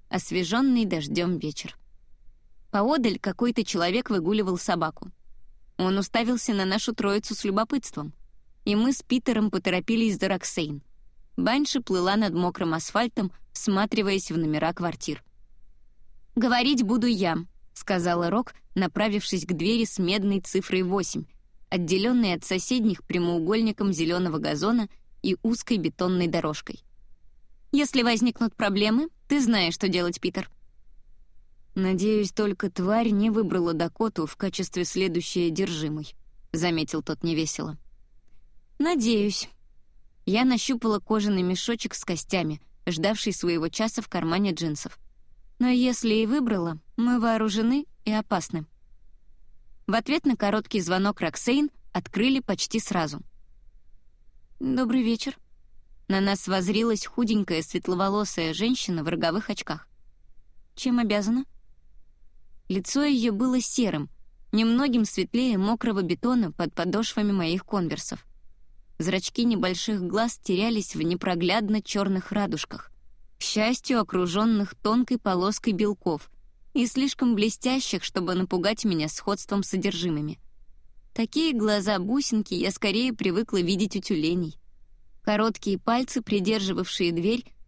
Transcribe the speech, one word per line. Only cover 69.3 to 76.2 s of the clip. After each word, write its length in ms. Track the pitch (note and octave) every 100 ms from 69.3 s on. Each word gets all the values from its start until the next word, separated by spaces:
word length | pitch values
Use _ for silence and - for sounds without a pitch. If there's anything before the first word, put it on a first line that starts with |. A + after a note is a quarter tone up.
| -
небольших 580 | A#3 G3 F3+ F3+ - G#3
глаз 360 | F3 G3+ A#3 -
терялись 560 | - F#3 A3+ A3 -
в 80 | D#3
непроглядно 800 | E3 F3 F#3+ F3 F3 A3 G#3 G#3+
черных 480 | - G#3 G3 F#3 -
радужках, 640 | G#3 G3+ D#3 - - - - - - - -
к 40 |
счастью, 580 | - G#3+ A3 B3+ - A#3
окруженных 760 | - F#3 F3 F#3+ A3+ G#3+ G3 -
тонкой 420 | G#3+ A#3+ A#3 B3
полоской 540 | G3+ F3+ G3 - A#3+
белков 580 | F#3 G#3 G3 F3 D3+